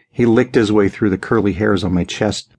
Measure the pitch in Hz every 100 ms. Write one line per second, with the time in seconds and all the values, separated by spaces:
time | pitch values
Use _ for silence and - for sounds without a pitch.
0 | _ - 120 117 123 127 107 107 98 -
1 | 107 92 - 113 101 92 107 98 92 90
2 | 87 - 107 - -